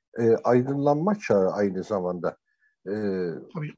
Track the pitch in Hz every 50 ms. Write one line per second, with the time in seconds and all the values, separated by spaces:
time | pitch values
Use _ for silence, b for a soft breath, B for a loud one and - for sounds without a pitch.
0 | _ _ - - 117 113 113 - - 117 123 127 127 135 139 143 139 147 147 147
1 | 165 208 208 208 - - 107 98 95 92 80 101 104 98 90 92 87 - 107 95
2 | 90 90 90 87 82 82 - _ _ _ _ _ _ _ _ _ - 95 101 107
3 | 107 101 95 92 90 85 - - - - - 170 151 147 -